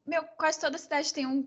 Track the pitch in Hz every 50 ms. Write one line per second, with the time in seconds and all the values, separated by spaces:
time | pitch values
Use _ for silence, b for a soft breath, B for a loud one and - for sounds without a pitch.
0 | - 294 330 330 311 - - - 320 311 311 - 330 294 277 330 - - 311 285
1 | 294 - - 302 269 262 262 277 269